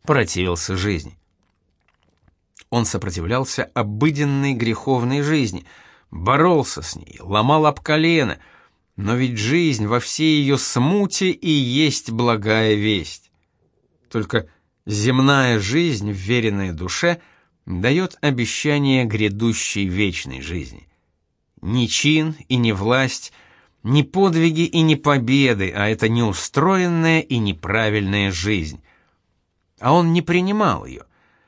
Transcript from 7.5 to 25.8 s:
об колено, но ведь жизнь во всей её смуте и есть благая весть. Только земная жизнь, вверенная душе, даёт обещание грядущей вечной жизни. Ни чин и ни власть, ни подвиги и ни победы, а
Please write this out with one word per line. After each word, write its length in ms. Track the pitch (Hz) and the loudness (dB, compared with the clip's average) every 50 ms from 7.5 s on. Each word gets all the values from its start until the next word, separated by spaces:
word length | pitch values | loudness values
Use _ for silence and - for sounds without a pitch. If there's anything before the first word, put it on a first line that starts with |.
| 151 156 156 | 4 4 4
об 140 | 147 143 - | 2 0 0
колено, 580 | - - 151 156 160 165 170 160 135 98 71 - - - - - _ _ _ _ _ _ _ | -2 -2 0 2 2 2 2 2 2 0 -2 -6 -12 -20 -20 -20 _ _ _ _ _ _ _
но 200 | - 101 101 117 | -6 -2 -2 0
ведь 220 | 123 131 123 120 | 0 0 -2 -2
жизнь 500 | 104 104 117 147 175 170 156 131 107 107 | -2 -2 0 2 2 2 2 0 0 0
во 120 | 104 117 120 | 0 0 -2
всей 420 | - - - - 156 160 156 147 | -2 -4 -2 0 2 2 2 2
её 160 | 143 135 139 | 2 2 2
смуте 720 | 127 - - - 123 123 151 190 208 202 190 - - 190 185 | 0 0 -2 0 0 2 2 2 2 0 0 -2 0 0 0
и 180 | - - - 175 | 0 0 0 0
есть 600 | 151 143 131 120 123 143 156 147 135 - - - | 2 2 2 0 0 2 2 0 0 -2 -6 -6
благая 640 | 113 113 120 120 117 107 101 107 110 110 113 110 107 | -2 0 0 0 0 0 0 0 2 2 4 4 2
весть. 560 | 104 104 110 107 92 76 - - - _ _ _ _ _ _ _ _ _ _ _ _ _ _ _ _ _ _ | 2 2 0 0 0 -2 -6 -12 -16 _ _ _ _ _ _ _ _ _ _ _ _ _ _ _ _ _ _
Только 360 | - 117 104 - - 110 - - _ _ _ _ _ _ _ | -6 -6 -4 -2 -4 -4 -4 -6 _ _ _ _ _ _ _
земная 720 | - 107 101 104 127 127 131 131 139 143 139 131 123 117 107 | -6 -4 -2 0 0 2 4 4 4 4 4 2 2 2 0
жизнь, 520 | 95 98 127 160 175 170 135 98 101 104 | 0 0 0 0 0 0 -2 -2 -4 -4
вверенная 640 | 101 95 92 104 123 120 113 110 101 101 95 92 82 | -6 -4 -4 -2 0 0 0 0 -2 -2 -4 -6 -6
душе, 480 | 78 90 90 - - - 170 175 165 - _ _ _ _ _ _ _ _ | -6 -8 -6 -4 -2 -2 -2 -2 -4 -8 _ _ _ _ _ _ _ _
даёт 500 | - 92 87 101 123 143 175 190 175 - - | -8 -6 -2 0 0 0 0 -2 -4 -6 -4
обещание 800 | - 147 135 120 117 110 - - - 151 147 147 143 135 131 131 123 | -2 -2 0 0 -2 -4 -4 -4 -2 0 0 2 2 2 2 2 2
грядущей 840 | 110 110 104 107 104 98 104 113 117 110 - - - - 104 101 | 0 0 0 0 -2 0 0 0 0 0 -2 -4 -4 -4 -2 -2
вечной 560 | 92 90 98 107 95 82 - - 69 65 65 | -2 0 0 0 0 -2 -4 -8 -10 -12 -12
жизни. 460 | 69 76 87 85 67 62 50 - - _ _ _ _ _ _ _ _ _ _ _ _ _ _ _ | -10 -8 -8 -8 -10 -10 -16 -20 -20 _ _ _ _ _ _ _ _ _ _ _ _ _ _ _
Ни 240 | - 92 113 127 120 | -6 -4 -2 0 0
чин 500 | 107 - - - 147 156 156 156 160 151 - - | 0 0 0 2 2 2 2 2 -2 -4 -8 -6
и 80 | - 127 | -2 0
ни 160 | 123 117 113 | 0 2 0
власть, 600 | 104 92 98 110 123 131 135 127 - - - - - - _ _ _ _ _ _ _ _ - | 0 0 0 2 2 2 0 0 -4 -8 -12 -16 -18 -20 _ _ _ _ _ _ _ _ -2
ни 180 | 107 135 151 | 2 2 2
подвиги 600 | - - - 190 196 190 160 165 160 165 156 160 | 2 2 2 2 2 4 4 4 2 2 2 2
и 200 | 170 165 - 170 | 0 0 2 4
ни 140 | 160 160 151 | 4 4 4
победы, 760 | 147 - 147 143 135 117 117 135 139 139 127 117 98 95 90 | 2 2 2 2 2 2 2 4 4 4 4 2 2 -2 -2
а 160 | - 101 | -2 0